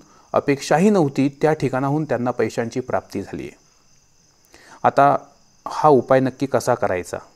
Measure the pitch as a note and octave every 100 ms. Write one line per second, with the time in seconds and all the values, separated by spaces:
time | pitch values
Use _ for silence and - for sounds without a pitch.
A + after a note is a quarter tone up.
0 | - _ - - - C#3 - D#3 G#3 G3
1 | C#3+ C3+ C#3 C#3 D#3 D#3 C#3 C3 C#3 D3+
2 | C#3+ A#2 B2 - A2 - A2+ B2+ - F#2
3 | - G2+ F#2 D2+ C2 - _ _ _ _
4 | _ _ _ _ _ - - - A#2+ -
5 | C#3 C3 - _ _ _ - - D3+ C3
6 | - C3 C3 - C3+ A#2 C3 A#2+ G2+ F#2
7 | F2 F#2+ -